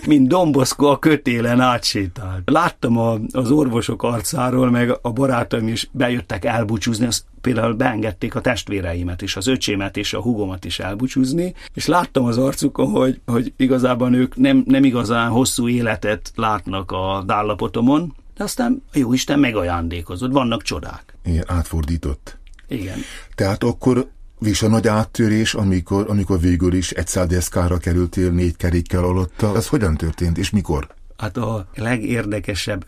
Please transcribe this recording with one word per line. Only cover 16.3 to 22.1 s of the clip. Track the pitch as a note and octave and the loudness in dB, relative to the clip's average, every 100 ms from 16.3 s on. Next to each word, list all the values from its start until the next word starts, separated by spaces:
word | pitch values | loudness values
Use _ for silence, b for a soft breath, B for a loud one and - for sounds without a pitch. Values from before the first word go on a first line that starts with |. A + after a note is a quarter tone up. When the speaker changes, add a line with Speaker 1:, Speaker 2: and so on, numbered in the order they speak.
| - | -4
Speaker 1:
látnak | A2+ G#2 G2+ F#2+ F#2+ | -2 -2 -4 -6 -4
a | F#2+ F#2+ G2 F#2+ | -4 -2 -2 -2
dállapotomon, | G#2 G#2+ G2+ A2+ A#2 A#2 D3 E3+ - - - | 0 0 -2 -2 0 2 2 0 -8 -16 -8
de | |
aztán | G3+ - A#3+ - - | -6 -2 0 -2 -2
a | D#3 | -2
Jóisten | A#2+ B2+ - D3 | 2 0 0 2
megajándékozott, | C3 G#2+ F2 F2 E2+ E2+ E2+ F2+ B2+ | 2 2 -2 -2 -4 -6 -8 -6 -2
vannak | C3+ B2 A2+ | 0 0 -2
csodák. | - E2 C2+ - - - | -4 -8 -8 -14 -18 -10
Speaker 2:
Igen, | - E2 - | -2 -2 0
átfordított. | E2+ D#2 E2 D2+ E2 C#2+ | -2 -2 -2 -2 -2 -2